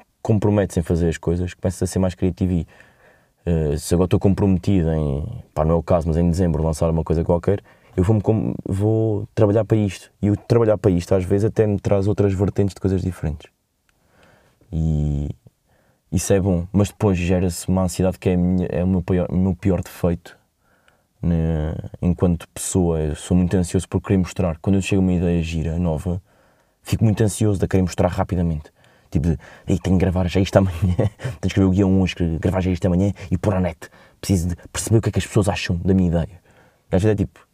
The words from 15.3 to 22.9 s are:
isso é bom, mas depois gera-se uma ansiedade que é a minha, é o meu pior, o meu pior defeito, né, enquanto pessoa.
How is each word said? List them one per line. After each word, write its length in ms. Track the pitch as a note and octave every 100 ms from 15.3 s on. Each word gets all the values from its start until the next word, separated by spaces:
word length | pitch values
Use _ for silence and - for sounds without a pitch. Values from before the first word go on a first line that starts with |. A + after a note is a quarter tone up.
| - _ _ _ _ _ _ _
isso 220 | F#2 -
é 80 | G2
bom, 260 | F#2+ F2 E2+
mas 160 | G2 G2+
depois 300 | - G#2+ F2+
gera-se 500 | F2 F2+ F#2 E2+ -
uma 140 | F#2
ansiedade 360 | F#2 - F#2 F2
que 120 | G2
é 40 |
a 20 | F2+
minha, 300 | F2+ F#2 -
é 180 | D#2
o 20 | F#2
meu 160 | F#2
pior, 240 | F2 F#2 -
o 60 | F2+
meu 180 | F#2+
pior 280 | F2 G2 F2+
defeito, 560 | - - F2 F2 - - _ _ _ _ _ _ _ _
né, 540 | E2+ E2 D#2+ D#2+ D#2 - - -
enquanto 480 | F2+ E2+ F2+ E2 -
pessoa. 520 | - - F#2+ E2+